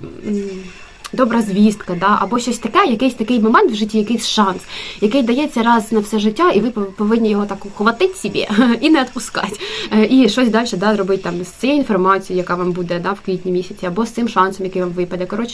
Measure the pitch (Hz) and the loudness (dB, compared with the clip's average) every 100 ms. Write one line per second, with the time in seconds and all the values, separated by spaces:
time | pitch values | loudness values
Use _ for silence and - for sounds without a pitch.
0 | - - - 202 196 190 185 - - - | -16 -10 -6 -4 -6 -10 -14 -18 -20 -16
1 | - - 240 233 214 185 214 208 - 175 | -8 -2 0 2 0 4 4 2 -4 -2
2 | 196 208 - 240 254 214 220 349 381 220 | 0 2 0 -2 -2 -4 0 2 2 2
3 | 262 247 214 247 220 320 370 214 208 220 | 0 0 0 2 4 4 4 2 0 0
4 | 208 226 - 214 196 185 - - - - | 0 0 0 2 0 0 -8 -14 -12 -2
5 | 208 277 233 247 294 247 233 247 302 226 | 0 2 2 0 0 0 2 2 2 0
6 | 208 214 214 214 359 - 233 214 196 185 | 0 0 0 2 4 4 0 -2 -6 -2
7 | 208 233 214 202 202 196 196 - 214 226 | 0 2 2 2 -2 -6 -10 -2 0 2
8 | 381 - 208 - - 208 254 233 294 302 | 0 0 -6 -4 -2 2 2 2 4 2
9 | 254 247 - - - - - - - 214 | 2 -4 -6 -6 -6 -6 -10 -8 0 2
10 | 214 262 226 247 247 220 240 185 208 208 | 4 6 6 4 2 2 0 -2 0 0
11 | 190 190 175 175 180 - 254 294 262 190 | 0 -2 -2 -6 -8 -4 0 2 2 2
12 | 185 196 196 185 175 180 180 180 175 175 | 4 2 0 -4 -2 -2 -2 -2 -4 -4
13 | 180 196 - 180 185 180 180 - 180 180 | -4 -4 -4 -4 -2 -4 -4 -6 -6 -2
14 | 226 233 233 196 190 196 185 185 180 175 | -4 -2 -2 2 2 0 -6 -4 -4 -4
15 | 175 185 185 208 233 | -4 -4 -6 -6 -6